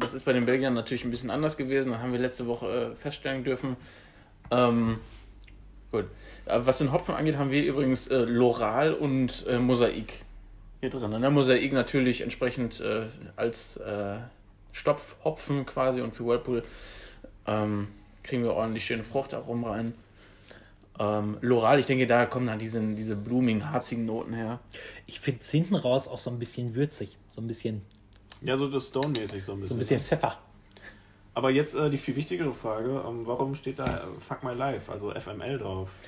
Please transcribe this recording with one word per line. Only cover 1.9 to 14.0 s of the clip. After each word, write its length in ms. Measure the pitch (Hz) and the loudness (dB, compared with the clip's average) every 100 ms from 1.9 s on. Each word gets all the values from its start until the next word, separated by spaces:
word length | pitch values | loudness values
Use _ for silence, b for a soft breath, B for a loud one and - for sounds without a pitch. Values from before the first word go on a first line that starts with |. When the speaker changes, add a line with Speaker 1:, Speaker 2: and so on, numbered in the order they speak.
Speaker 1:
Das 80 | 113 | -2
haben 100 | 127 | -2
wir 80 | 123 | 0
letzte 280 | 127 123 120 | -2 -2 -4
Woche, 440 | 120 110 120 117 | -4 -2 -2 -2
äh, 40 | - | -6
feststellen 480 | 147 - 139 131 127 | -8 -6 -4 -4 -2
dürfen. 320 | 127 135 127 B B B B B - - | -2 -2 -6 B B B B B -20 0
Ähm, 480 | 123 120 117 113 113 B B B B - - - - - | 6 6 6 2 0 B B B B -20 -20 -20 -20 -4
gut. 160 | 110 92 B B B - | -2 -2 B B B 0
Äh, 140 | 117 | 4
was 160 | 127 127 | 4 4
den 120 | 139 | 2
Hopfen 240 | 160 - 147 | 2 0 0
angeht, 220 | 156 143 | 2 2
haben 140 | 139 | 2
wir 120 | 143 | 2
übrigens, 440 | 143 139 131 127 - | 2 2 2 2 2
äh, 100 | 131 | 2
Loral 760 | 117 120 123 117 107 120 156 | 4 6 6 6 2 4 4
und, 520 | 156 147 131 123 - - | 2 2 2 0 -2 0
äh, 120 | 120 | 2
Mosaik 680 | 123 120 117 - 110 - - - - - - - | 4 6 4 2 -8 -12 -16 -20 -20 -20 -20 -8
hier 80 | 127 | -6
drin. 220 | 131 107 | -4 -4
Ne? 180 | 110 135 | 0 4
Mosaik 420 | 143 131 123 135 | 6 6 6 4
natürlich 500 | 135 117 139 127 120 | 2 2 2 2 2
entsprechend, 600 | - - 123 131 117 - | -4 -2 -2 0 -4 -4
äh, 220 | - 110 110 - 98 - | -2 -2 -4 -10 -14 -4
als, 400 | 117 - - - | -4 -2 -8 -10
äh, 400 | 98 104 | -6 -4